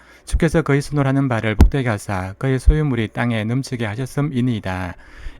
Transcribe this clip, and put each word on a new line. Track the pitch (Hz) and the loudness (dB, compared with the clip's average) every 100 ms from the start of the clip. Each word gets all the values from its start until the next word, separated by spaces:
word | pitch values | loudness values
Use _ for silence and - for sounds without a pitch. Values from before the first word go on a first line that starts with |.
| - - - | -20 -20 -2
주께서 | 113 165 165 | 2 4 2
그의 | 147 139 | 2 2
손으로 | 139 147 131 | 2 0 2
하는 | 135 139 | 2 2
바를 | 113 110 107 | 0 0 4
복되게 | - 143 123 | 2 2 0
하사 | 104 - 98 92 98 | -2 -4 -6 -6 -4
그의 | 135 131 | -2 2
소유물이 | - 151 151 117 107 | 2 2 2 0 -2
땅에 | - 120 113 | -2 -2 -2
넘치게 | 107 123 135 127 110 | -2 -2 -4 -4 -4
하셨음이니이다. | 107 131 - 147 127 127 110 95 92 92 92 - - - | -4 -6 -2 -2 0 0 -2 -4 -6 -6 -10 -18 -12 -12